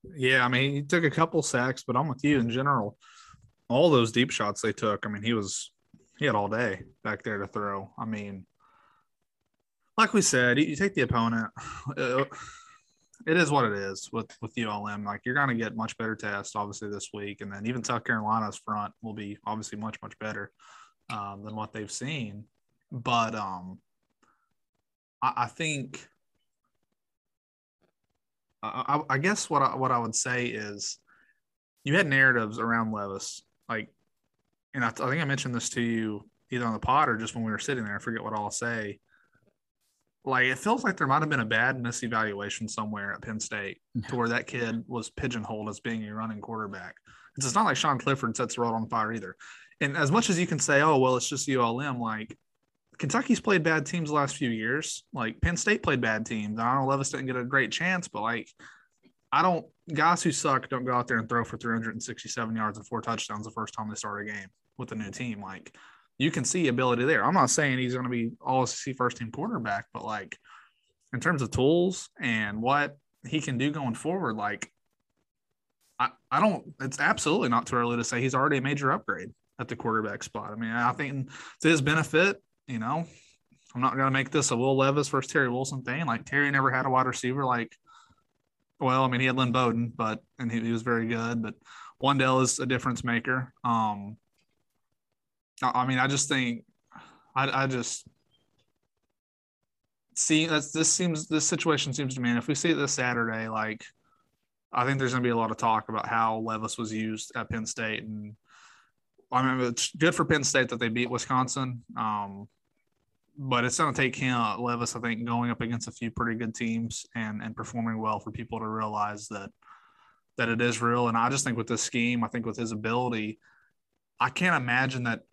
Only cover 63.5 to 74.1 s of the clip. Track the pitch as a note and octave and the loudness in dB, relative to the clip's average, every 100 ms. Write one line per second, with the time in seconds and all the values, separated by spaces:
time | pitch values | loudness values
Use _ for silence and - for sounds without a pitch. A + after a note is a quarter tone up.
63.5 | A2+ G#2+ - G#2+ G2+ G#2 G2+ G#2 G#2 G2 | -8 -8 -6 -8 -8 -8 -8 -8 -10 -14
64.5 | _ _ - B2 A2 G#2 - B2 G#2 F#2+ | _ _ -12 -8 -8 -8 -8 -8 -8 -10
65.5 | F#2+ - - - - _ _ D3 D#3+ - | -14 -18 -20 -20 -20 _ _ 0 2 0
66.5 | F#3 D3 B2 B2+ A#2+ C3 C#3+ A2+ F#3 D3+ | 2 2 4 2 4 4 4 4 6 4
67.5 | - C#3+ B2+ B2 B2+ B2 A#2+ A#2 A#2 B2 | 4 2 2 0 -2 -2 -2 -2 -4 0
68.5 | C3 B2 - - C3 B2 - A2+ C#3 G3 | 2 2 -2 -8 0 -2 0 -8 -6 -4
69.5 | G3+ A2 G2 - A2 A2 G#2+ F#2+ - - | -4 -2 -4 -6 -12 -6 -8 -8 -16 -20
70.5 | - - _ _ _ _ B2 D#3+ D#3 A2+ | -20 -20 _ _ _ _ -2 0 0 0
71.5 | B2+ C3+ E3+ F3+ F3+ - - C3+ A2+ G#2 | 4 4 6 2 -2 -12 -6 -2 0 0
72.5 | G#2+ A#2+ C#3+ C#3+ - _ _ C3+ D#3 D3 | 0 2 4 2 -4 _ _ -4 -4 -2
73.5 | B2 C#3 D3+ C3 A2 D3+ | 0 0 -2 -4 -4 -2